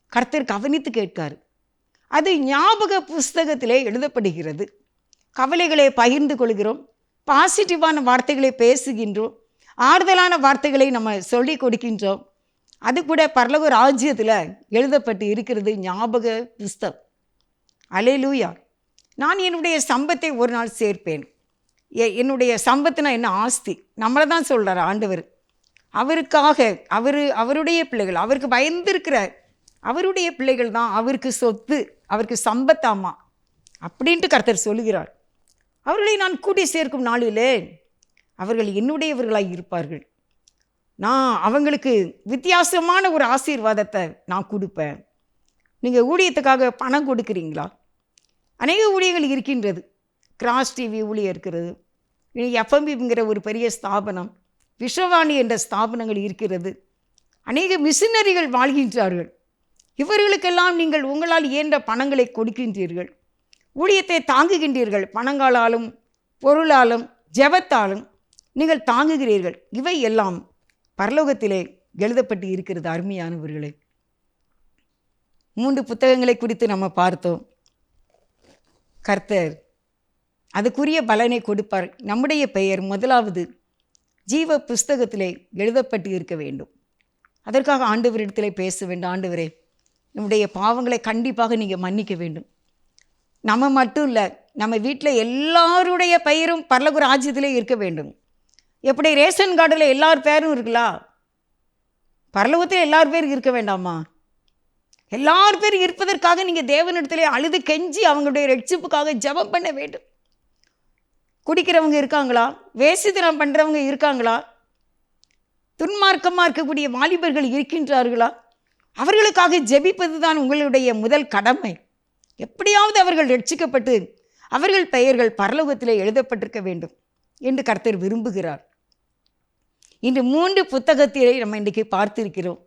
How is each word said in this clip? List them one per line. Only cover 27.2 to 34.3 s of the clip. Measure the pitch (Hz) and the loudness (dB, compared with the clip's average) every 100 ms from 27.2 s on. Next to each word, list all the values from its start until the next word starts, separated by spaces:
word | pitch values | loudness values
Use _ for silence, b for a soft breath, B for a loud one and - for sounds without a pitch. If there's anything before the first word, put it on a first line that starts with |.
| 285 | -2
அவருடைய | 214 233 285 320 339 320 | -2 -2 -2 0 0 -2
பிள்ளைகள், | 240 196 | -4 -2
அவருக்கு | 175 208 269 262 | -2 0 -2 0
பயந்திருக்கிற | 247 285 349 349 392 359 254 190 - _ _ _ _ | 0 0 -2 -2 -2 0 -2 -2 -8 _ _ _ _
அவருடைய | - 277 370 381 339 | -6 -2 -2 -2 -4
பிள்ளைகள் | 277 262 262 240 | -2 -2 0 0
தான் | 220 233 | -2 -2
அவருக்கு | 208 233 269 262 | -2 -2 -2 -4
சொத்து, | - 240 208 - 294 214 _ _ | -2 -2 -2 -4 -4 -4 _ _
அவருக்கு | 214 226 240 | -4 -4 -2
சம்பத்தாமா | - 226 262 - 240 202 185 - _ _ _ _ _ _ | -2 0 2 2 2 -2 -6 -10 _ _ _ _ _ _
அப்படின்ட்டு | 165 - 269 339 | -18 -4 0 2
கர்த்தர் | 330 | 4